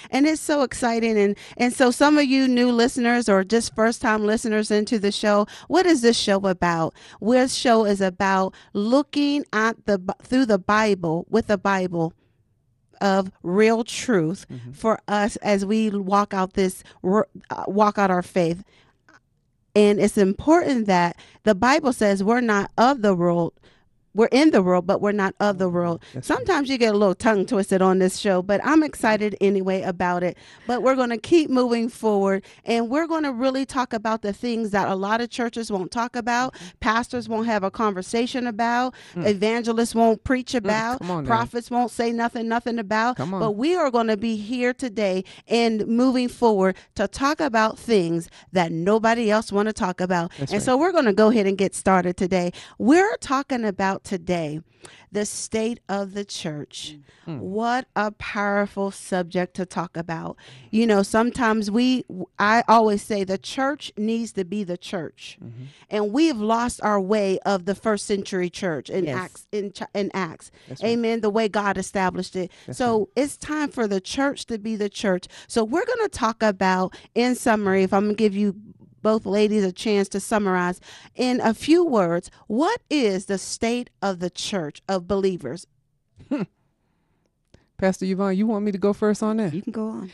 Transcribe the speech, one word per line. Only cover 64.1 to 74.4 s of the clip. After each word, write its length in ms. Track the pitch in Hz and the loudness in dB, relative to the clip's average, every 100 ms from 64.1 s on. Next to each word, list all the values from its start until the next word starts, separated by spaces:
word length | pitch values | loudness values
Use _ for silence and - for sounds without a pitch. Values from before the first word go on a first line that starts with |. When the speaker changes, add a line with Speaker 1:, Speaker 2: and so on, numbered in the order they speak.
| 226 226 | -2 -4
Speaker 1:
to 120 | - | -6
be 200 | 180 208 | -6 -6
the 120 | 180 175 | -6 -8
church. 600 | - 190 147 - - - | -8 -8 -8 -12 -20 -18
Speaker 2:
Mm-hmm. 240 | - 117 131 - _ | -18 -16 -18 -20 _
Speaker 1:
And 240 | 214 208 | -4 -2
we've 240 | 233 330 233 | 2 2 2
lost 440 | 214 226 240 - | 0 0 -2 -4
our 180 | 214 208 | 0 0
way 380 | 185 214 196 185 - | 2 0 0 0 -2
of 180 | 196 | -2
the 120 | 175 190 | -2 -4
first 300 | 226 202 - | -2 -2 -2
century 440 | 202 196 190 180 | -4 -2 -4 -4
church 400 | - 190 151 - | -4 -4 -4 -4
in 140 | 185 | -4
Speaker 3:
Yes. 120 | 165 160 | -4 -4
Speaker 1:
Acts, 300 | 180 - - | -8 -14 -10
in 180 | 208 202 | -8 -8
Ch-, 120 | - 208 | -10 -8
in 160 | 196 202 | -6 -4
Acts. 360 | 190 175 - - - - | -4 -6 -8 -20 -20 -18
Speaker 2:
That's 140 | 131 | -6
right. 60 | 208 | -2
Speaker 1:
Amen. 320 | 233 226 226 | 0 0 0
The 100 | 214 | 0
way 160 | 208 220 | 0 0
God 300 | 208 202 190 | 0 -2 -2
established 560 | 190 208 185 175 180 | -4 -2 -2 -2 -6
it. 160 | 185 175 - - | -8 -8 -10 -14
Speaker 2:
That's 100 | 127 | -4
Speaker 1:
So 220 | 247 226 | 0 0
Speaker 2:
right. 100 | 196 - | 0 -2
Speaker 1:
it's 140 | 285 - | -4 -4
time 320 | - 302 285 | -8 -4 -4
for 160 | 277 220 | -4 -2
the 140 | 196 | -2
church 460 | - - 277 - | -4 -2 -2 -4